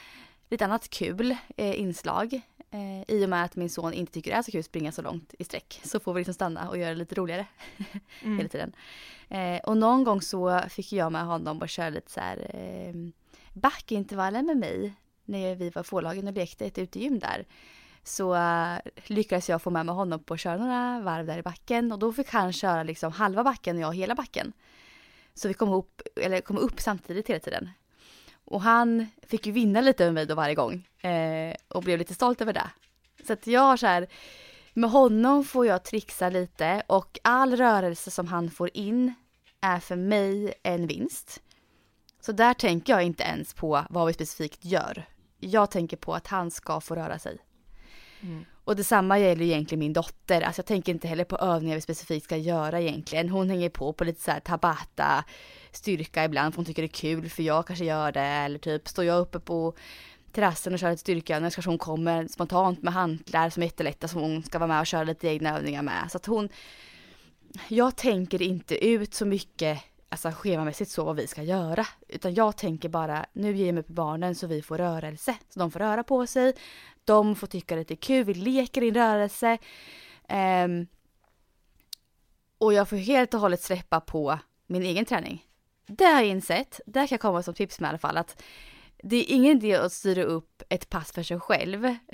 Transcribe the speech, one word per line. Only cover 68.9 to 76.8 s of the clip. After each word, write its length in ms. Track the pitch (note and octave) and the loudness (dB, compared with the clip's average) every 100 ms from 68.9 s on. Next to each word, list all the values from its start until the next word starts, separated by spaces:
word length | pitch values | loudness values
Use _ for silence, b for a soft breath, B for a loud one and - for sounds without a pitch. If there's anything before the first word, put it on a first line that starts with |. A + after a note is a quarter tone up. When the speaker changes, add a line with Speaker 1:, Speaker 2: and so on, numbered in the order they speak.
| A#3 G#3 | 2 0
Speaker 1:
så 120 | - G3+ | -4 -2
mycket, 540 | G3 - - D#3 D3 - _ _ | -2 -4 -4 -2 -4 -8 _ _
alltså 220 | - E3 | -8 -6
schemamässigt 600 | D#3+ G3+ E3 D#3 D3 G3 | -4 -2 -2 -2 -4 -6
så, 120 | - | -4
vad 120 | D#3 D3+ | -2 -4
vi 120 | C3 | -6
ska 160 | - | -6
göra. 440 | D3+ F#3+ E3 E3+ A3 - - | -2 -2 0 -2 -2 -8 -14
Utan 260 | - F#3 | -8 -2
jag 240 | F3+ G#3+ G#3 | 2 2 2
tänker 320 | F#3+ D#3+ E3+ | -4 -4 -4
bara, 360 | E3 D#3+ D3+ - | -4 -2 -4 -6
nu 220 | - G#3 G3 | -4 -2 0
ger 100 | F3+ | 2
jag 100 | E3+ | 0
mig 80 | |
på 100 | D#3 | -2
barnen 420 | E3+ D#3 D#3+ F3+ F3 | -4 -4 -2 -4 -4
så 120 | E3+ | -4
vi 140 | D#3 | -6
får 160 | D3+ D#3 | -4 -2
rörelse. 580 | F3 E3 D#3 D3+ - A#3 - | -2 -2 -6 -6 -6 -6 -8
Så 100 | F#3+ | -4
de 120 | E3+ | -4
får 80 | - | -2
röra 240 | G#3+ A3 | -2 -2
på 240 | A#3+ C4 B3 | 2 0 2
sig, 260 | C4 B3+ C4 B B | 4 4 2 B B